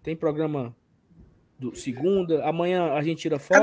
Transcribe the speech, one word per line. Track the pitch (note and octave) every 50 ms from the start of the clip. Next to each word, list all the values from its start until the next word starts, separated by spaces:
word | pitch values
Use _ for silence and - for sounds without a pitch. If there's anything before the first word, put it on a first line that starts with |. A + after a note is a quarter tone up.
tem | _ D#3 D#3+
programa | D#3+ - D#3 D3 D3+ D#3+ D#3 D3 C#3 B2 A#2 A#2 _ _ _ _ _ _ _ - - - - _ _ _ _ _ -
do | B2+ A#2+ -
segunda, | - - C3+ A#2+ B2 C#3+ F#3 G3+ G3 F3+ E3 D#3+ D3 B2
amanhã | D3+ D#3+ E3 E3+ F3+ F#3 F3+ E3+ D#3+
a | C#3 D3+
gente | D3 E3 E3 D#3
tira | - E3 D#3 C#3
folga, | - - C#4 G#3+